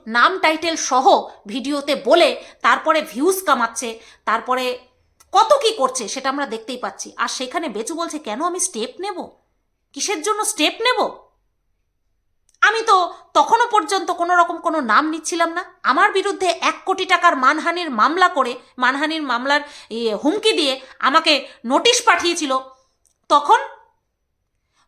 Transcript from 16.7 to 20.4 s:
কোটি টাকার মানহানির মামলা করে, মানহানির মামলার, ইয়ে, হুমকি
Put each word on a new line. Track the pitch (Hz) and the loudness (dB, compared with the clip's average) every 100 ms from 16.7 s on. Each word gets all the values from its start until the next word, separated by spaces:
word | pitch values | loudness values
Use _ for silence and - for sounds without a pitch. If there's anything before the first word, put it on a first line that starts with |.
| 302 | -2
কোটি | - - | -4 -2
টাকার | 370 349 349 277 | 0 2 2 4
মানহানির | 254 302 320 349 320 | 2 2 -2 -4 -2
মামলা | 220 247 349 359 | 0 2 4 2
করে, | 294 240 247 - - | 2 -2 -4 -12 -2
মানহানির | 254 277 311 320 | 0 0 -2 -2
মামলার, | 277 233 269 285 285 - - | -4 -2 0 0 -2 -16 -12
ইয়ে, | 226 226 | -4 -4
হুমকি | 208 285 415 | 0 0 0